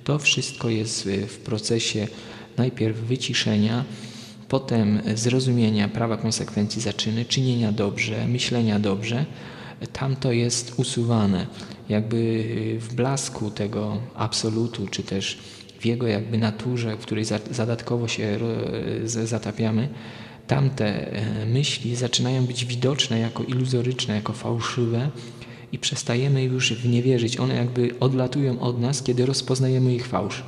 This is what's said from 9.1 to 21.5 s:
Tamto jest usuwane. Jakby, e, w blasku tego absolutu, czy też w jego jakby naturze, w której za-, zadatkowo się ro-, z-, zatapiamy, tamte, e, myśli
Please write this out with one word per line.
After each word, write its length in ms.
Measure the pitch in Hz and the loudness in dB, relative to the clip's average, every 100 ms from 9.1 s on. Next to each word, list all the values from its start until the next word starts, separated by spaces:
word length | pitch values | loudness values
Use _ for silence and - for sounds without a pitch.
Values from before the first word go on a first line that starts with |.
| 120 156 - - - - - - | 0 -2 -6 -14 -14 -14 -12 -10
Tamto 400 | - 135 131 135 | -4 -2 0 2
jest 420 | 120 120 117 - - | 2 2 0 -4 -2
usuwane. 720 | 123 - 117 113 101 92 - - - - - | 0 0 2 4 4 2 -2 -8 -14 -14 -2
Jakby, 560 | 104 110 117 113 113 113 117 110 113 | 0 2 2 2 2 0 -2 -2 -4
e, 20 | |
w 160 | 113 | -4
blasku 560 | 123 127 135 - - 107 | 0 0 0 -4 -4 -6
tego 480 | - 101 104 107 104 120 | -2 -2 -2 -2 -4 -6
absolutu, 760 | - 107 - 110 110 117 - 95 | -4 -2 0 0 0 -2 -2 -6
czy 140 | - | -6
też 360 | 92 98 98 - - - - - | -4 -4 -4 -8 -14 -18 -18 -4
w 80 | 113 | -2
jego 200 | 120 120 | 0 2
jakby 320 | 104 113 113 | 0 0 2
naturze, 580 | 110 104 127 123 117 107 | 2 0 -2 -2 -2 -4
w 40 | |
której 240 | - 107 | -2 -2
za-, 140 | 110 107 - | 0 -2 -2
zadatkowo 580 | 127 113 117 - 120 117 | -2 0 -2 -2 -2 0
się 300 | - 107 104 | -2 -2 0
ro-, 320 | 117 113 113 - - 110 | 0 -2 -2 -4 -4 -2
z-, 240 | 113 113 113 | -2 -2 -2
zatapiamy, 600 | 117 104 104 110 110 139 - - - - - - | -2 -4 0 2 2 0 -4 -12 -14 -16 -16 0
tamte, 600 | 131 139 - - - - | 2 2 2 0 0 -4
e, 340 | - 110 107 | -2 -2 -2
myśli 500 | 110 | 0